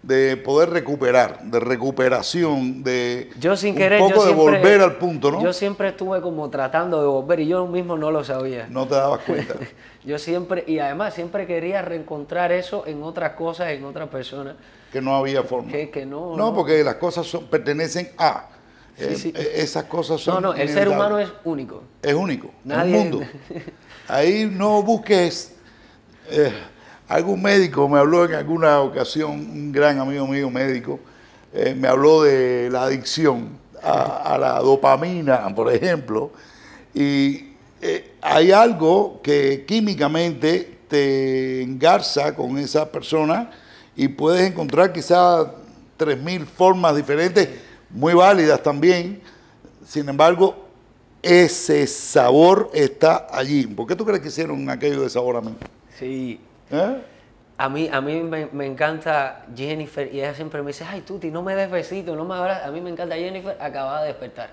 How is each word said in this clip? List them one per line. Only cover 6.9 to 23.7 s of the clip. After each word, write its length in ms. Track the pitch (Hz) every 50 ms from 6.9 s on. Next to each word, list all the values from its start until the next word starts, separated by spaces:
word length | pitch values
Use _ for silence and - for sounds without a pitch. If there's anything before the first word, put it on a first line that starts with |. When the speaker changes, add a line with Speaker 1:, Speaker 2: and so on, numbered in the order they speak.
| 170 156
Speaker 2:
de 60 | 147
volver 320 | 143 139 135 135 147 175 165
y 80 | 156
yo 180 | 151 175 185 180
mismo 320 | 180 175 180 180 175 170
no 140 | 156 151 156
lo 120 | 156 151 143
sabía. 440 | - 135 131 131 135 127 120 113 113
Speaker 1:
No 160 | 120 131 131
te 80 | 131 143
dabas 260 | 135 135 139 147 -
cuenta. 340 | - - 170 156 139 - - -
Speaker 2:
<laughs> 60 | 131 - - - - - - _ _
Yo 140 | 127 147 151
siempre, 440 | 147 170 170 175 180 175 185 175 -
y 100 | 156 160
además 380 | 151 143 139 143 165 208 220 214
siempre 320 | - 170 170 175 202 190
quería 340 | 175 175 165 160 175 190 196
reencontrar 720 | 180 170 170 165 156 - 156 147 143 139 170 175 175 175
eso 320 | 175 180 180 - - 202 -
en 160 | 151 156 147
otras 300 | 147 165 - 180 170 151
cosas, 380 | - - 165 165 170 - 180 165
en 120 | 151 135 135
otras 220 | 139 143 156 160
personas. 460 | 147 - 135 127 - - 139 139 139 - - _ - _ - _ _ -
Speaker 1:
Que 80 | 135
no 140 | 131 135 135
había 260 | 135 135 135 135 135
forma. 300 | 123 127 127 123 120 -
Speaker 2:
Que, 180 | 139 147 156 147
que 160 | - 147 135
no, 320 | 135 139 147 170 180 165
Speaker 1:
No, 140 | 165 208 226
Speaker 2:
no. 20 | 226
Speaker 1:
porque 300 | 208 165 139 156 156 147
las 140 | 135 113
cosas 280 | - - 175 165 175 160
son, 220 | - - 170 -
pertenecen 640 | - - 156 143 139 147 151 165 156 - 175 180 - -
a, 340 | - 170 151 107 - - - - - _ _ _ _ _ _ _
Speaker 2:
Sí, 80 | - -
Speaker 1:
eh, 120 | 139 143
Speaker 2:
sí. 180 | 135 - 165 160
Speaker 1:
eh, 180 | - 147 151 156
esas 300 | 156 160 147 - 160 151
cosas 320 | - - 170 160 151 160 151 -
Speaker 2:
No, 60 | 165 180
Speaker 1:
son 80 | 185 180
Speaker 2:
no, 100 | 190 165
el 160 | 143 143 147
ser 160 | 147 196 202
Speaker 1:
inevitables. 100 | 196 -
Speaker 2:
humano 240 | - 202 208 208 208
es 100 | 202 180 - - -
único. 380 | 165 160 139 131 104 - - - - _ _ -
Speaker 1:
Es 100 | 143 143
único, 380 | 160 190 190 139 - - - - _ _
en 60 | 131
el 60 | 147
Speaker 2:
Nadie 200 | 156 170 180 190 208
Speaker 1:
mundo. 220 | 208 175 131 104 - - - 139 135 - - 170 -
Speaker 2:
<laughs> 420 | -